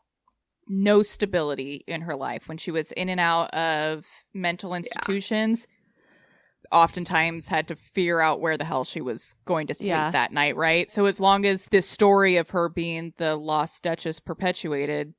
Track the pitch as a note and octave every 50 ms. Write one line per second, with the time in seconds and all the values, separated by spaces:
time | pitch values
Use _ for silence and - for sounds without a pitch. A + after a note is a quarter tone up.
0 | _ _ _ _ _ _ _ _ _ _ _ _ _ - G3 G3 G3 G3+ G#3 G#3
1 | G#3+ - - - G#3+ G3 F#3+ F3 D#3 D3 C#3+ C#3 C3+ C#3 C#3+ C#3+ - - E3 D#3
2 | E3 F3 D3+ C3+ C3+ B2+ A#2+ D3 - - D#3+ D#3+ - - D#3 E3 D3+ - - -
3 | F#3 F#3 F#3 F3+ F3 E3+ E3+ E3+ E3 - - D#3+ E3 E3 D#3+ D3+ D#3 D#3 D#3 D#3
4 | D3+ - - - _ _ _ G3 F3+ F3 E3+ F3+ - F#3 F3+ F3 F3 - - -
5 | - - G3 G3+ F#3+ - A3 G#3+ A3 A3 A3+ A3+ - - _ _ _ _ _ _
6 | _ _ _ _ _ _ _ _ _ _ _ _ _ - - E3+ E3 E3 - F3+
7 | F3+ E3+ F3+ E3 D#3+ E3+ E3 E3 - - - D#3+ D#3 - D#3+ - - - _ G3+
8 | F3+ E3+ E3+ E3 D#3+ D#3 D3 - - E3 D#3+ C#3 D3 D#3+ D#3+ C3+ B2+ - - -
9 | C#3 B2+ A2+ A#2 - - - - _ - F3+ D#3+ D#3 - D3+ - - G3+ E3+ D#3
10 | D3+ D#3 F3 C3+ A#2+ - - C#3+ D3 D3 B2 - D#3+ D#3+ E3 F3 F3+ - - G#3
11 | G3+ G3+ F#3+ - F#3+ G3 G3 G3 G3+ G3+ G3 F#3 - - - G3 F3+ - - -
12 | G#3+ G3+ G3 G3 G3 F#3+ F3+ F3 E3 - - F#3 E3+ E3+ E3+ F3 E3+ E3+ E3 E3
13 | E3 E3+ D#3+ _ E3+ D#3 D#3 D3+ D3+ D#3 D#3 D3+ D3+ E3 - - - F3 E3 -
14 | - E3 D#3+ - - - E3 - G3 F3+ F3+ - - E3 D3 C#3 C#3+ D3 D3+ D3
15 | D3 D3+ E3